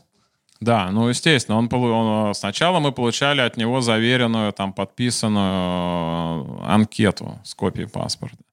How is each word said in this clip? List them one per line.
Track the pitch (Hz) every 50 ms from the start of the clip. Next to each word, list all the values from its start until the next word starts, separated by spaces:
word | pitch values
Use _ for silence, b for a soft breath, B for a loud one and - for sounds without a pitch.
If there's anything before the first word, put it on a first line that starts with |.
| - _ _ _ _ _ _ _ _ _ _ _
Да, | 107 110 117 110 95 90
ну, | 95 110 117 120
естественно, | 120 - - 165 156 127 - - 104
он | 110 117 117
полу-, | 131 127 123 120 113
он, | 113 113 110 107 110 107 104
э, | 101
сначала | - - 101 101 - 160 170 185 175
мы | 147 143 123
получали | - 123 120 113 - 139 143 147 139
от | 127 117 -
него | - 113 113 123 131
заверенную, | 123 117 113 110 113 117 127 127 123 117 113 113 107 104 101
там, | - 98 95 92
подписанную, | - 98 - - - 123 123 113 - - 110 104 104 98 95 92 95 90 90 90 90 87 87 87 87 85 82 82 85 85 82 82 80 67
э, | 69 60 50 50
анкету | - 92 107 107 - - - 117 98 - - - - - 110 -
с | - -
копией | - 98 92 - - 87 -
паспорта. | - - - - - - - - - - _ _